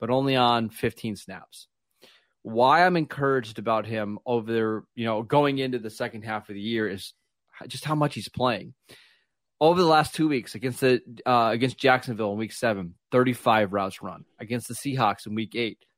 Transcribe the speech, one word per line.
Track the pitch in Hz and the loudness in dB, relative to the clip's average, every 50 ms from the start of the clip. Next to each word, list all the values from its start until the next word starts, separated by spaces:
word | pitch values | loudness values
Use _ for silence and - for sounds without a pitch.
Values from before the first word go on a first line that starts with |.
but | 117 113 | -4 -2
only | 123 135 139 139 135 | 0 0 2 2 2
on | 127 123 120 120 117 113 107 | 4 4 4 4 2 0 -4
fifteen | - - - 117 - - - 113 101 | -4 -4 -4 -4 -4 -6 -8 -8 -8
snaps. | 92 - - 95 82 - - - - - _ _ _ _ _ _ _ _ _ _ _ _ _ _ _ - | -10 -12 -14 -16 -16 -18 -20 -20 -20 -20 _ _ _ _ _ _ _ _ _ _ _ _ _ _ _ -12
Why | - 113 113 123 131 147 165 180 | -4 2 4 6 6 8 6 6
I'm | 185 180 | 4 4
encouraged | 170 151 - - 139 139 139 135 131 110 110 107 - | 2 0 -2 -4 -2 0 0 2 0 -2 -4 -10 -6
about | 104 117 113 110 104 | -2 -2 0 0 -2
him | 107 117 110 104 101 104 104 - | -4 -6 -6 -6 -6 -8 -8 -4
over | 127 120 117 107 113 | -2 -2 -2 -2 -2
there, | 113 113 110 110 110 104 - _ _ | 0 0 0 0 -2 -4 -8 _ _
you | 120 113 | -6 -4
know, | 113 110 107 117 | -2 -2 -4 -2
going | 107 143 147 147 143 139 135 | 0 2 2 2 2 0 -2
into | 131 131 127 120 | -2 -4 -4 -6
the | 107 110 | -8 -10
second | - - 123 113 - 110 98 | -8 -8 -8 -8 -8 -10 -10
half | 107 107 107 104 - | -8 -8 -8 -8 -10
of | 101 | -12
the | 101 | -10
year | 101 113 117 110 110 98 | -6 -4 -2 -2 -2 -2
is | 92 95 - - - _ _ _ _ _ _ _ _ - | -4 -6 -10 -14 -16 _ _ _ _ _ _ _ _ -20
h-, | - - | -16 -14
just | - 127 - | -14 -10 -6
how | 147 156 | -4 0
much | 151 147 143 - | 0 0 0 -2
he's | 113 95 - | -6 -10 -10
playing. | - - 123 127 113 92 - 120 - _ _ - - - _ _ _ _ _ _ _ _ _ _ _ - | -6 -2 -2 0 -2 -2 -6 -12 -18 _ _ -20 -20 -20 _ _ _ _ _ _ _ _ _ _ _ 2
Over | 151 160 175 180 180 | 4 4 6 6 6
the | 160 | 6
last | 156 156 151 - - | 6 6 4 2 0
two | - 156 156 | 0 0 2
weeks | 147 123 101 - - | 0 -2 -4 -6 -10
against | 98 113 131 123 - | -8 -6 -6 -2 0
the, | 135 127 127 113 - - 120 113 - | 4 4 4 4 2 -4 -16 -6 0
uh, | 127 123 120 117 113 110 | 2 2 4 4 2 2
against | 104 127 123 113 - | 0 0 -2 -2 2
Jacksonville | - 131 127 127 - 131 113 104 113 101 101 | 4 4 4 4 2 -2 -4 -2 -2 -2 -2
in | 107 | -2
week | 113 104 - | -6 -6 -6
seven, | - - 117 107 98 92 85 - _ _ _ | -2 -2 0 0 -2 -4 -8 -12 _ _ _
thirty-five | - 127 127 127 123 - - 123 110 110 107 92 98 | 2 2 2 2 0 0 2 2 4 4 2 2 0
routes | 98 95 95 - - | -2 -2 -4 -6 -10
run. | - 92 82 76 - _ _ - | -12 -14 -14 -14 -18 _ _ -16
Against | 120 107 120 120 - - | -10 -8 -6 -8 -6 -8
the | 117 | -12
Seahawks | - - 143 131 131 120 104 98 - - | -10 -6 -6 -2 0 0 0 0 -2 -6
in | 104 107 | -8 -6
week | 110 110 95 - | -6 -6 -6 -6
eight, | 113 120 107 - - _ _ _ | -6 -6 -6 -6 -10 _ _ _